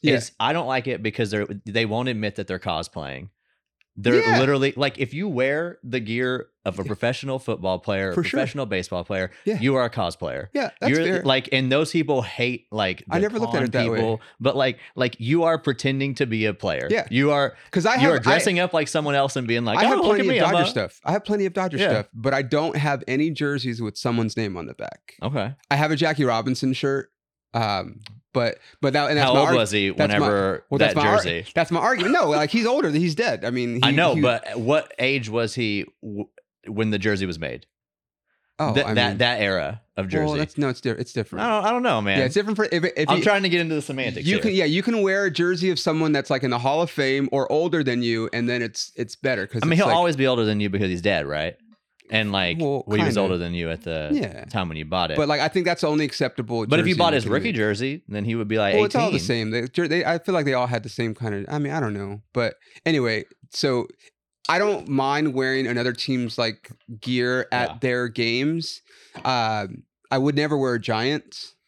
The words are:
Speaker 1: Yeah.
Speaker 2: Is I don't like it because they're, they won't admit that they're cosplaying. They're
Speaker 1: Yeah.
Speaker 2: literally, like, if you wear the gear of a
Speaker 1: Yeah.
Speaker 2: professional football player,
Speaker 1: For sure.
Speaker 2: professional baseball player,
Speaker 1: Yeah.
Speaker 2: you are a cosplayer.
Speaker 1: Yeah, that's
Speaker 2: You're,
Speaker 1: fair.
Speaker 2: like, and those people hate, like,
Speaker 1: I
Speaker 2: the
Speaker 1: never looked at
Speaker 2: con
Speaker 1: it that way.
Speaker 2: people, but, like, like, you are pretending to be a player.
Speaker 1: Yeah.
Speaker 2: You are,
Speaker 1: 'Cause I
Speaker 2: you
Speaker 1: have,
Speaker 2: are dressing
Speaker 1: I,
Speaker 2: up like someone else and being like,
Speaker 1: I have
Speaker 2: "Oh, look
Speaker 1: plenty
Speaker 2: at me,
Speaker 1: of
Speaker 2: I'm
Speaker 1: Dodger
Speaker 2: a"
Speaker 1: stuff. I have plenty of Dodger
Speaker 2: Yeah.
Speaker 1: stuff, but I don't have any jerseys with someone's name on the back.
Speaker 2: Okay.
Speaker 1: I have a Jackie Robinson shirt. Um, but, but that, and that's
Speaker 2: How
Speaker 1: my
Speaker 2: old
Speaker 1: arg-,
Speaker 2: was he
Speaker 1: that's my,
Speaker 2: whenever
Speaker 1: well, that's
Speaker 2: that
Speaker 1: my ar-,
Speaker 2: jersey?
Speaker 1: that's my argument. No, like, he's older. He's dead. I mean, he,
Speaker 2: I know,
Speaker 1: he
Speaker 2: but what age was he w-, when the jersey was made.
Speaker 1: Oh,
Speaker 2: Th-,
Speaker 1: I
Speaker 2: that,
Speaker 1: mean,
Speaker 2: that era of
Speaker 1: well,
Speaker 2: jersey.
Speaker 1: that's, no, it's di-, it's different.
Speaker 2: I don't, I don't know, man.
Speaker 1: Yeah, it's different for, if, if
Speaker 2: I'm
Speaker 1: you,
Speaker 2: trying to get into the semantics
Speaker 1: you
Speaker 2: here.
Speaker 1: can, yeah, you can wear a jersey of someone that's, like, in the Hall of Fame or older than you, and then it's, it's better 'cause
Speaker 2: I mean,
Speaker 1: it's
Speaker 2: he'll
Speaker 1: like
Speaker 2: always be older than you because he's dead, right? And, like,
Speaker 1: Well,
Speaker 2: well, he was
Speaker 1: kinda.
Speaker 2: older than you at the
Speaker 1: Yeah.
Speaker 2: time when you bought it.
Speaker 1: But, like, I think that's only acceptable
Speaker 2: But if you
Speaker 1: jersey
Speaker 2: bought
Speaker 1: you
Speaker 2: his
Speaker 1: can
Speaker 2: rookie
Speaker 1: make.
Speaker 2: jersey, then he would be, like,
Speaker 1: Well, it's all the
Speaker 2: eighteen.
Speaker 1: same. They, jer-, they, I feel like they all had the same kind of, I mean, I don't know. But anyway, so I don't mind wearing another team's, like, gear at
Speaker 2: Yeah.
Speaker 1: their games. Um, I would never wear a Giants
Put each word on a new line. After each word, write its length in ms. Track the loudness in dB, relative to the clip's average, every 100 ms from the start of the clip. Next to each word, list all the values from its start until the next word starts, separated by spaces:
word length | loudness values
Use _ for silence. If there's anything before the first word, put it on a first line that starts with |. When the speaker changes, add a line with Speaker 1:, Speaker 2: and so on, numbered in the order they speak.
Speaker 1:
Yeah. 140 | 2 0
Speaker 2:
Is 180 | -2 _
I 100 | -2
don't 140 | 0 -2
like 200 | -2 -2
it 140 | -4
because 300 | -4 -2 -2
they're, 160 | -2 -4 -8 -6
they 200 | -2 -2
won't 240 | -2 -2
admit 260 | -4 -4 -6
that 120 | -8
they're 120 | -6
cosplaying. 680 | -4 -6 -6 -10 -10 -10 -14 _ _ _ _ _ _ -4
They're 280 | 2 4
Speaker 1:
Yeah. 160 | 4 4
Speaker 2:
literally, 340 | 4 2 0 0
like, 220 | -4 -2
if 160 | -6
you 140 | -4 -4
wear 500 | 0 0 0 -4 -10
the 160 | -6 -6
gear 480 | -4 -2 -2 -2 -8 _ -6
of 140 | -6
a 20 |
Speaker 1:
Yeah. 60 | -6
Speaker 2:
professional 500 | -2 -2 -2 -6 -6
football 400 | -4 -4 -2 -2
player, 340 | -2 -2 0
Speaker 1:
For 120 | -2
sure. 160 | 0 -2
Speaker 2:
professional 260 | -2 -4 -4
baseball 380 | -4 -4 -6
player, 260 | -4 -4 -4 -4 -4
Speaker 1:
Yeah. 140 | 0
Speaker 2:
you 160 | 2 2
are 80 | 0
a 40 |
cosplayer. 560 | -2 -4 -4 -8 -8 -6
Speaker 1:
Yeah, 200 | -6 -6 -2
that's 80 | 0
Speaker 2:
You're, 160 | 2 2
Speaker 1:
fair. 160 | 0
Speaker 2:
like, 240 | 0 0 0
and 200 | 0 2
those 200 | 2 2
people 320 | 0 2 0
hate, 420 | -2 -2 -2 -2 _
like, 320 | -2 -2 -4 -4
Speaker 1:
I 80 | 0
Speaker 2:
the 20 |
Speaker 1:
never 160 | 0 0
looked 160 | -2
at 40 | 0
Speaker 2:
con 60 | 0
Speaker 1:
it 60 |
that 180 | 0 0
way. 60 | 0
Speaker 2:
people, 200 | 0 -2 -6 _
but, 160 | 0 2
like, 220 | 0 -2 -12 -2
like, 220 | -2 -2
you 240 | 0 2
are 160 | 4 2
pretending 560 | 0 0 0 0 -2 -2
to 100 | -2
be 220 | 2 0
a 80 | 0
player. 320 | -2 -2 -2
Speaker 1:
Yeah. 160 | -2 0
Speaker 2:
You 180 | 2 4
are, 260 | 4 0 -4 -4
Speaker 1:
'Cause 160 | 0 2
I 80 | 4
Speaker 2:
you 40 |
Speaker 1:
have, 140 | 4
Speaker 2:
are 60 | 4
dressing 400 | 4 4 4 2
Speaker 1:
I, 40 |
Speaker 2:
up 100 | 2
like 140 | 0 0
someone 260 | 0 2
else 220 | 2 2 -2
and 120 | 0
being 160 | 0
like, 140 | 2 2
Speaker 1:
I 60 |
have 160 | 2 4
Speaker 2:
"Oh, 80 | 4
look 80 | 4
Speaker 1:
plenty 60 |
Speaker 2:
at 60 | 2
me, 60 | 4
Speaker 1:
of 60 | 4
Speaker 2:
I'm 40 |
Speaker 1:
Dodger 100 | 2
Speaker 2:
a" 40 | 0
Speaker 1:
stuff. 280 | -2 -4 -6 -2
I 60 |
have 120 | -2
plenty 220 | 0 0 0
of 80 |
Dodger 240 | -2 -2 0
Speaker 2:
Yeah. 120 | 2
Speaker 1:
stuff, 180 | 2 -2 -4
but 180 | -2
I 80 | 0
don't 340 | 0 0 0 0
have 280 | 0 -2 -2
any 220 | 0 0
jerseys 500 | 0 -2 -2 -4 -4
with 160 | -6 -4
someone's 400 | -2 0 0 -2
name 220 | -4 -6
on 80 | -10
the 80 |
back. 400 | -10 -12 -12 -20 -8
Speaker 2:
Okay. 320 | -4 -4 -4 -8 _
Speaker 1:
I 60 | 0
have 160 | 2
a 40 | 2
Jackie 300 | 0 2 2
Robinson 480 | 0 -2 -2 -2
shirt. 380 | 0 -2 -2 -6 _ _ _ _ -2
Um, 440 | 0 -2 -4 -14 -20 -20 _
but, 240 | -2 0 -2 -16 _
but 120 | 0
that, 160 | 2 2
and 80 | 2
that's 80 | 6
Speaker 2:
How 60 | 6
Speaker 1:
my 40 |
Speaker 2:
old 80 | 6
Speaker 1:
arg-, 80 | 4
Speaker 2:
was 120 | 2
he 220 | 2 0
Speaker 1:
that's 200 | 2 2
my, 60 | 4
Speaker 2:
whenever 460 | 4 2 2 -2 _
Speaker 1:
well, 80 | 2
that's 160 | 2 4
Speaker 2:
that 40 |
Speaker 1:
my 40 | 4
ar-, 100 | 4
Speaker 2:
jersey? 280 | 2 -4 -2
Speaker 1:
that's 160 | -2 0
my 100 | 2
argument. 340 | 2 2 2 2
No, 140 | 4
like, 180 | 2 2
he's 160 | 2 2
older. 240 | 2 2
He's 240 | 2 0
dead. 320 | 0 -2 -2 -2
I 60 |
mean, 240 | -2 -2 2
he, 60 |
Speaker 2:
I 80 | 2
know, 240 | 4 4 4
Speaker 1:
he 60 |
Speaker 2:
but 360 | 2 2 -4 -4
what 320 | 0 0 0 -2
age 320 | 0 0 -2
was 240 | -2 -2
he 320 | -2 -2 -2 -6 _
w-, 260 | -12 -10 -10 _ _ _ -8
when 220 | -2 0
the 80 | 2
jersey 260 | 0 0 -2
was 140 | -4
made. 260 | -8 -8 _ _ _ _ _ _ _ _ _ -4
Speaker 1:
Oh, 140 | 0
Speaker 2:
Th-, 120 | 0 0
Speaker 1:
I 80 |
Speaker 2:
that, 140 | 0 0
Speaker 1:
mean, 80 | 2
Speaker 2:
that 240 | 0 2
era 400 | 0 0 -2 -8 _ -8
of 80 | -4
Speaker 1:
well, 140 | -2 0
Speaker 2:
jersey. 100 | -2
Speaker 1:
that's, 200 | -4 -2
no, 100 | -2
it's 100 | -2
di-, 120 | -6
it's 200 | -6 -6
different. 320 | -6 -6 -4
Speaker 2:
I 60 | -2
don't, 160 | 0 0
I 60 |
don't 100 | 0
know, 200 | 0 0
man. 180 | 2 2
Speaker 1:
Yeah, 60 | 2
it's 100 | 0
different 200 | 0 -2
for, 100 | 0
if, 120 | 0 -2 -2
if 140 | 0
Speaker 2:
I'm 80 | 2
Speaker 1:
you, 60 |
Speaker 2:
trying 180 | 4 2
to 60 | 2
get 120 | 0
into 120 | 0
the 80 | -2
semantics 460 | -4 -4 -4 -2 -2
Speaker 1:
you 80 | 0
Speaker 2:
here. 60 |
Speaker 1:
can, 80 | 0
yeah, 120 | 2 2
you 180 | 2
can 180 | 0 2
wear 240 | 2 2 0
a 60 |
jersey 400 | 0 0 2 0
of 80 | 0
someone 320 | 0 2 2
that's, 180 | 2 0
like, 140 | -2
in 80 | 0
the 80 | 0
Hall 220 | 2 2
of 80 | 0
Fame 360 | 0 0 2 0
or 200 | 0 2
older 320 | 0 2 2
than 200 | 2 0
you, 260 | 0 0 -2
and 160 | -2 0
then 140 | 0
it's, 300 | -2 -6 -10 -8
it's 200 | -8 -4
better 320 | -2 -2 -2
'cause 140 | -2
Speaker 2:
I 20 | 2
mean, 80 |
Speaker 1:
it's 60 | 4
Speaker 2:
he'll 80 | 4
Speaker 1:
like 80 | 4
Speaker 2:
always 200 | 2 2
be 120 | 2
older 180 | 4 2
than 140 | 2
you 100 | 0
because 200 | 0 0
he's 120 | 0
dead, 240 | 2 0 0
right? 300 | -4 -4 -8 _ _ _ _ -2
And, 200 | 0 0
like, 280 | 0 0 0
Speaker 1:
Well, 240 | -2 -2 0
Speaker 2:
well, 120 | 0
he 40 |
was 120 | 2 2
Speaker 1:
kinda. 60 |
Speaker 2:
older 160 | 0 0
than 160 | -2 -4
you 160 | -4
at 100 | -6
the 280 | -6 -6 -2
Speaker 1:
Yeah. 320 | -2 -2 -8 -8
Speaker 2:
time 220 | -6 -4
when 100 | -6
you 80 | -4
bought 240 | -2 0
it. 80 | 0
Speaker 1:
But, 100 | 0
like, 140 | 0
I 60 | 0
think 180 | 0 0
that's 180 | 0
only 220 | 0 0 -2
acceptable 600 | -2 -4 -4 -4 -4 2
Speaker 2:
But 120 | 2
if 60 | 2
you 80 |
Speaker 1:
jersey 60 | 2
Speaker 2:
bought 140 | 2
Speaker 1:
you 20 | 2
Speaker 2:
his 80 |
Speaker 1:
can 100 | 0
Speaker 2:
rookie 120 | -2 0
Speaker 1:
make. 100 | 0
Speaker 2:
jersey, 480 | 0 0 -4 -6 -8
then 160 | -6
he 120 | -4 -4
would 120 | 0
be, 120 | 2
like, 160 | 4 4
Speaker 1:
Well, 80 | 4
it's 80 |
all 160 | 2 0
the 60 | 0
Speaker 2:
eighteen. 40 | 0
Speaker 1:
same. 240 | -2 0
They, 160 | -4 -2
jer-, 200 | -2 0
they, 180 | 0 0
I 140 | -2
feel 160 | 0 0
like 100 | 2
they 80 |
all 140 | 0 0
had 160 | -2
the 60 | -4
same 260 | -4 -4 -2
kind 180 | -6
of, 120 | -6 -4
I 80 | -4
mean, 160 | -2
I 60 | -2
don't 140 | -2
know. 280 | -4 -8 -10 _
But 220 | -2 -2 -4 _ -6 0
anyway, 380 | 2 2 0 -4 _ -14
so 380 | -2 0 0 -2 -12 -20 _ _ _ -2
I 100 | 2
don't 300 | 2 0 -2
mind 440 | 0 2 2 0
wearing 320 | 0 0 0 0
another 280 | 0 -2
team's, 440 | -2 -2 -2 -2 -2
like, 320 | -2 -4 -18 -20 -18 -12
gear 480 | -2 0 0 0 -2
at 160 | -2 -2
Speaker 2:
Yeah. 80 | -2
Speaker 1:
their 280 | -2 0 -2
games. 720 | -2 0 2 0 -2 -6 -12 _ -20 -20 -6
Um, 600 | -2 0 0 -2 -4 -10 _ _ _
I 60 | 0
would 180 | 2 2
never 220 | 0 0
wear 160 | 0
a 80 | -2
Giants 760 | -2 0 0 -2 -6 -18 -18 _